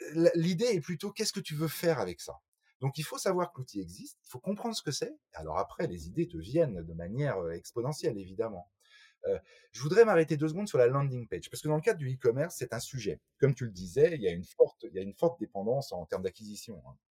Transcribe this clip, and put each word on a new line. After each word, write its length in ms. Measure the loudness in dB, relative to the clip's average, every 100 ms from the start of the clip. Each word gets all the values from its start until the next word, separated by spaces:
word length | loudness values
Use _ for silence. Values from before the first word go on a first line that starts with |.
| -6
l-, 180 | 4 6 6
l'idée 320 | 2 2 2
est 140 | 2
plutôt 300 | 0 -6 -6
qu'est-ce 220 | -4 -4
que 60 | -4
tu 160 | -6 -2
veux 120 | -2
faire 320 | 0 2 2
avec 220 | 0 -4
ça ? 160 | -12 -16 _ _ _ _
Donc 200 | -4 -2
il 40 |
faut 140 | -8 -2
savoir 340 | 0 2 0
que 60 | -4
l'outil 240 | -10 -6
existe, 380 | -8 -10 -16 -18
il 60 | -16
faut 100 | -10
comprendre 360 | -6 -4 -2 -4
ce 80 |
que 80 | -4
c'est. 260 | -4 -6 -8 _
Alors 240 | -12 -4 -2
après, 300 | -2 -2 -4
les 200 | -4 -8
idées 200 | -4 -4
te 100 | -4
viennent 460 | -4 2 2 0
de 100 | -8
manière, 460 | -8 -6 -2 -2 0
euh, 120 | -2
exponentielle, 640 | -6 -8 -6 -4 -2 -2 -4
évidemment. 520 | -8 -4 -4 -4 -14 _ _ -20 -20 _ -2
Euh, 140 | -2 -4 -20 _
je 100 | -8
voudrais 240 | 0 8 8
m'arrêter 320 | 8 4 2
deux 100 | 0
secondes 200 | -2 -2
sur 100 | 6
la 100 | 6
landing 400 | 6 0 -2 -6
page, 220 | -8 -8
parce 140 | -8
que 40 | 0
dans 80 | 2
le 60 |
cadre 180 | 2 0
du 140 | -2
e-commerce, 420 | 0 2 2 0 -4
c'est 120 | -6
un 80 | -6
sujet. 400 | -6 -6 -4 -6 _ _
Comme 160 | 2 2
tu 100 | -4
le 60 |
disais, 440 | -6 -6 4 4 4
il 60 |
y 60 | -2
a 40 |
une 140 | -2 -8
forte, 380 | 4 4 4
il 100 | -10
y 60 | -8
a 20 |
une 140 | -8 0
forte 240 | 0 0
dépendance 520 | -8 -4 -2 -2 -2
en 140 | -8 -6
termes 160 | -4
d'acquisition, 600 | -4 -6 -14 -14 -14 -16 -16
hein, 80 | -20 _